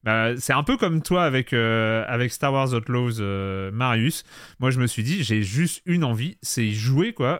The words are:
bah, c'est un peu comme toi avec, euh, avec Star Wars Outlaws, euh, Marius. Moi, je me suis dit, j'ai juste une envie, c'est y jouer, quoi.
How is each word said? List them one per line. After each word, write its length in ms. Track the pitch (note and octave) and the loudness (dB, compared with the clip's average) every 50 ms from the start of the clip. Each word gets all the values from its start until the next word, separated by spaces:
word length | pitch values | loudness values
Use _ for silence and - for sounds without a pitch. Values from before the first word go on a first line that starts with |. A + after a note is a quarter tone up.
| - | 0
bah, 320 | A2 A2 A2+ A2+ A2+ B2 | 0 2 2 2 0 -2
c'est 160 | B2+ - - | -2 -2 0
un 120 | C3+ C3+ D3+ | 0 2 2
peu 120 | - C4+ | 2 2
comme 240 | B3 A3+ F#3 E3 D#3+ | 2 2 2 2 0
toi 220 | D3 - F3+ F3+ | 0 2 2 2
avec, 300 | F3 D3+ C3 C3 B2+ - | 2 2 2 0 0 0
euh, 520 | - A#2+ A2+ A2+ A2+ A2+ A2 A2 A2+ A2+ A2 - | 0 2 2 2 2 2 2 2 0 -2 -2 -2
avec 240 | B2 A#2 B2 B2 | -2 -2 -2 -2
Star 200 | - - - C#3+ | -2 -2 -2 0
Wars 220 | C3+ C3+ C3+ C3 B2 | 2 2 0 0 0
Outlaws, 460 | A#2 A2+ - B2 B2 B2 A#2+ A2+ A2+ | -2 -2 0 -2 0 0 0 -2 -2
euh, 500 | G#2 G2 G2 G2 G2 G2 F#2+ F#2+ F#2+ F#2+ | -2 -2 -2 -2 -4 -4 -4 -6 -6 -6
Marius. 520 | G2 A2+ B2+ B2+ A#2 A2+ A2+ D3 - - - - - - - - - _ | -4 -2 0 0 2 2 2 0 0 -4 -10 -14 -20 -20 -20 -20 -8 _
Moi, 140 | B2 C3 | 0 0
je 80 | C3 B2+ | 2 2
me 80 | B2+ A#2 | 0 0
suis 160 | - - G#2+ | 0 -2 -2
dit, 180 | B2 F3 G3+ | -2 -2 -2
j'ai 200 | C#3+ G2+ A2 G#2+ G#2 | 0 0 0 0 0
juste 360 | F#2 G2+ C3+ F3 E3+ - - _ | 0 0 0 0 0 -2 -6 _
une 160 | F3+ E3+ F3 | -2 0 2
envie, 360 | D#3+ B2+ A#2 A2 B2 E3+ G#3+ _ | 2 0 0 -2 -4 -6 -8 _
c'est 240 | - - - C3 A#2 | -8 -6 -2 0 0
y 80 | G#2+ G#2 | 0 0
jouer, 380 | G#2+ A2 B2+ C3 C#3+ F#3 A#3 | 0 0 2 4 4 2 0
quoi. 260 | A3+ - C3 B2+ D#3+ - | 0 -2 0 0 0 -2